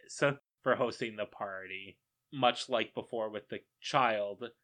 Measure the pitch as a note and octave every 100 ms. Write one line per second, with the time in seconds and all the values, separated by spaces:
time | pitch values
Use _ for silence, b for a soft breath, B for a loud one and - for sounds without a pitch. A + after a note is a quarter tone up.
0 | - - C#3+ C#3 _ _ C3+ A#2+ B2 -
1 | A#2 G#2+ G#2 - G2+ F#2+ F#2 F#2+ F#2+ -
2 | _ _ _ C#3+ B2 A#2+ - A#2+ A2+ -
3 | G#2 A#2 A2 G#2 - G#2 - _ - C#3+
4 | B2 A2 G2+ G2 A#2 -